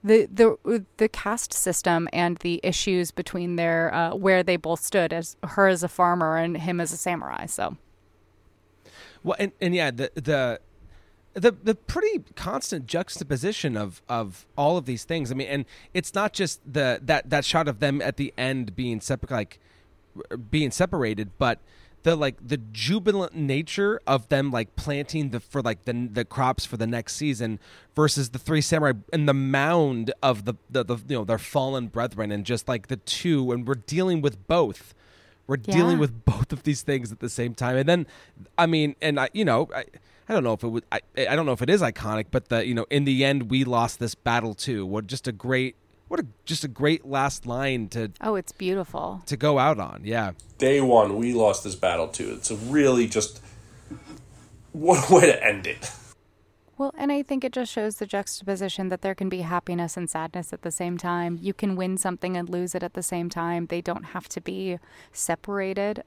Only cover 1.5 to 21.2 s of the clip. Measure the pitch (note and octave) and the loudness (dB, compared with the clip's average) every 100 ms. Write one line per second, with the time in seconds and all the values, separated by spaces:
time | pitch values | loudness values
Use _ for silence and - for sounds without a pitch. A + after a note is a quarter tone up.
1.5 | - - E3+ - E3 E3 - F3 F3 F3+ | -4 -2 0 2 0 0 0 -2 -2 -4
2.5 | E3+ - E3+ - F#3 F3 - F3 F3+ F3 | -2 -2 -2 0 0 0 -6 -8 -6 -4
3.5 | F3 E3+ E3 E3 D#3 E3 F#3 G3 F#3 F3 | -2 0 2 0 0 -2 0 4 4 4
4.5 | F3+ D#3 E3 - G3+ E3 E3 E3 - E3+ | 0 0 -4 0 0 2 -2 -6 -10 -8
5.5 | - G3 F3+ E3+ - F3+ F3 D#3+ D#3+ E3 | 4 4 4 -2 2 2 4 2 2 0
6.5 | E3 E3 F3 E3 E3 - E3+ - B1+ - | -2 -4 -2 -4 -4 -4 -4 -6 -8 -8
7.5 | - F2+ - _ _ _ _ _ _ _ | -6 -6 -6 _ _ _ _ _ _ _
8.5 | _ _ _ - - - - D#3+ - G3+ | _ _ _ -20 -20 -20 -10 -6 -2 -2
9.5 | - F3+ F3 D3+ A#2+ C3+ - C#3 C#3+ B2+ | -2 0 2 0 -2 -6 -6 -2 0 0
10.5 | A2+ - _ - - _ _ _ - G#3 | -4 -10 _ -20 -20 _ _ _ 2 2
11.5 | G3 G3+ A3 - E4+ G#4+ G#4 - - F3+ | 2 -2 -4 -4 -2 0 -2 -6 -12 -8
12.5 | C4 - E3 B2 E3 F#3 - C#3+ C3+ D#3+ | -6 -6 -8 -4 -4 -4 -8 -4 -2 -2
13.5 | G#3+ D#3 A2 G#2 F2 _ A#2+ G#2+ F2+ - | -2 -4 -4 -6 -10 _ -4 -4 -10 -14
14.5 | - C#3+ F3 B2+ A#2+ - E3 C3 C3 C3+ | -2 0 0 -2 -8 -4 -6 -4 -6 -4
15.5 | C#3 C3 - - F#3 - G3 G#3 - F3 | -4 -6 -12 -6 -6 -4 -2 -2 -2 -4
16.5 | - - C#3+ C3+ A#2+ C3+ D3+ - D3 C#3+ | -4 -6 -2 0 0 0 0 2 -2 2
17.5 | E3 D3+ A2 D3 C#3 C3+ C#3 C#3 - B2+ | 0 0 0 0 0 -2 -2 -6 -4 -4
18.5 | C3+ A2+ F#2 B2 A2+ - B2+ - B2+ G2+ | -2 -4 -4 -4 -4 -4 -4 -2 -4 -6
19.5 | - _ _ _ _ _ - - A#2+ G#2+ | -10 _ _ _ _ _ -18 -12 -10 -2
20.5 | D3+ C#3+ - F3+ F3+ A#2 G#2+ | 0 0 0 0 0 -2 -2